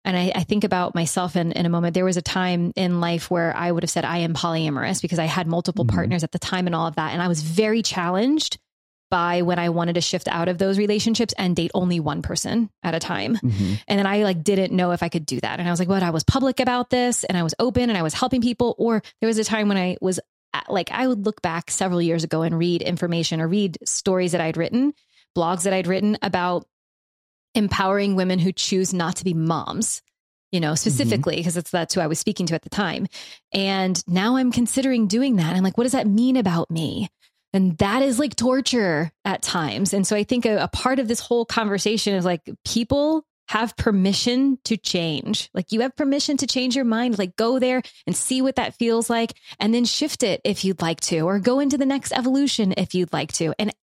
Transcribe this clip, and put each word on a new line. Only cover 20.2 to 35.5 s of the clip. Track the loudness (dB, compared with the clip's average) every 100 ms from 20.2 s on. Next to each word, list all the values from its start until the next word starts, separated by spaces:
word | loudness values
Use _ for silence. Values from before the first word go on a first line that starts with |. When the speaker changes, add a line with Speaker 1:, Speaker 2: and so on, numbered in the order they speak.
| -6 _ _
Speaker 1:
at, | -8 -2
like, | -2 -2
I | -2 0
would | 0 -2
look | -2
back | -4 -4 -4
several | -2 0 2
years | 2 0
ago | 0 0
and | 0 0
read | 0 0
information | 0 -2 0 0 -2 -2
or | 0
read | 0 0 -4 -6
stories | -4 0 0 2
that | 0
I'd | 0 -2
written, | -2 0 0 -2 _ _ _ -2
blogs | 0 0
that | 0
I'd | 0 0
written | 0 0 0
about | 0 0 0 -2 -6 _ _ _ _ _ _ _ _
empowering | 0 0 2 2 2 2 2
women | 2 2
who | 0
choose | 0 -2 0 0
not | 0 -2 -2
to |
be | -2
moms, | 0 2 0 -2 -4 -4 -6 _ _ _ _ _
you | -2
know, | 0
Speaker 2:
Mm-hmm. | 0
Speaker 1:
specifically, | 0 0 2 0 0 -2
'cause | -2 -2
it's, | -2
that's | -2 -2
who | 0
I | 0
was | -2
speaking | -2 -2 -2
to | -4
at |
the | -4
time. | -4 -2 -2 -6 -8 -20 -20 _
And | -2 0 0 0 -2 0
now | 0 2 2
I'm | 2
considering | 2 0 0 0 2 2
doing | 2 2 2
that. | 2